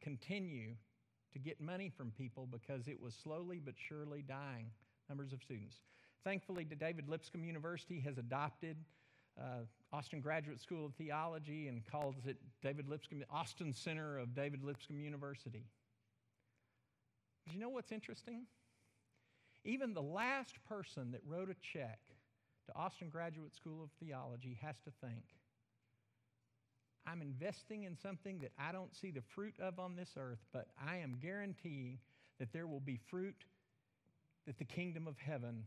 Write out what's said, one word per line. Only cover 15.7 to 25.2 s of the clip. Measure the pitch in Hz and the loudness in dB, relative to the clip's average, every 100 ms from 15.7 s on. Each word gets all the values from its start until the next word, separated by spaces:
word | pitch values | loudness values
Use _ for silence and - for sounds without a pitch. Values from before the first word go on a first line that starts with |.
| _ _ _ _ _ _ _ _ _ _ _ _ _ _ _ _ _ 165 | _ _ _ _ _ _ _ _ _ _ _ _ _ _ _ _ _ -6
But | |
you | 180 | -2
know | 233 | 0
what's | 262 - | 0 0
interesting? | 220 - 220 - 233 247 - _ _ - _ _ _ _ - - - | -4 -4 -8 -4 -6 -6 -14 _ _ -20 _ _ _ _ -20 -20 -4
Even | 208 262 254 | 2 4 6
the | 180 | 4
last | 143 185 247 269 262 - - | 4 6 6 6 2 -6 -4
person | 214 170 - 123 | -4 -2 0 0
that | 123 | 0
wrote | 147 170 190 | 0 0 2
a | 180 | 0
check | - 165 120 110 - - _ _ _ _ - | -2 0 -2 -4 -12 -20 _ _ _ _ -8
to | - | 0
Austin | 180 - 170 | 0 0 -4
Graduate | 160 170 160 151 | 0 0 -2 -8
School | - 165 156 | -8 -6 -6
of | 151 - | -6 -8
Theology | 165 131 131 123 127 117 | -4 -2 -2 -4 -4 -4
has | 151 123 | -4 -4
to | - - | -8 -8
think, | 123 113 | -6 -6